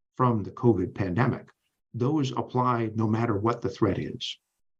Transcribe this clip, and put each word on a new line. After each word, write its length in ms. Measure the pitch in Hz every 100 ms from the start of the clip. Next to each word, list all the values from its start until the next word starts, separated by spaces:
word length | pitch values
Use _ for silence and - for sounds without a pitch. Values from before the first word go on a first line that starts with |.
| _ -
from 280 | 127 110
the 80 | 90
covid 420 | - 120 95 90
pandemic, 540 | - 92 87 120 - - _ _ _ _
those 380 | 113 123 156 127
apply 600 | 123 - 127 123 117 110
no 140 | 107 110
matter 280 | 110 117 98
what 240 | 113 -
the 80 | 98
threat 300 | - 104 90
is. 400 | 71 - - - _ _ _